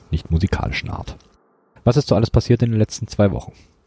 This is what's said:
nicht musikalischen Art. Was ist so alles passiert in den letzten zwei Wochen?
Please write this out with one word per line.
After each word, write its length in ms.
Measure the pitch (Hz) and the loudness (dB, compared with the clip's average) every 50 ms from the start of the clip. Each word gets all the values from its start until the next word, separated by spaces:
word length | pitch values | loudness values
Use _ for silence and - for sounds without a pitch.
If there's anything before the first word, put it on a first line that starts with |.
| - _ | -2 _
nicht 200 | 80 78 - - | -8 -8 -4 -2
musikalischen 580 | 82 82 90 92 - - - - - - - - | 0 0 0 0 -2 -4 -4 -4 -6 -6 -8 -8
Art. 260 | - - - - - - _ _ _ _ _ _ _ _ _ _ _ _ - | -10 -12 -12 -14 -14 -16 _ _ _ _ _ _ _ _ _ _ _ _ 0
Was 100 | 123 123 | 2 2
ist 140 | 147 - - | 2 2 2
so 60 | - | 2
alles 140 | 101 113 - | 2 2 2
passiert 320 | - 117 - - 120 117 | 2 2 2 4 2 2
in 100 | 120 117 | 2 2
den 60 | 110 107 | 2 2
letzten 300 | 110 - - - 113 - | 0 0 -2 -6 -10 -6
zwei 240 | - - 104 98 | 0 0 2 2
Wochen? 220 | 73 58 - - - - _ _ _ _ _ | 0 -2 -8 -12 -16 -20 _ _ _ _ _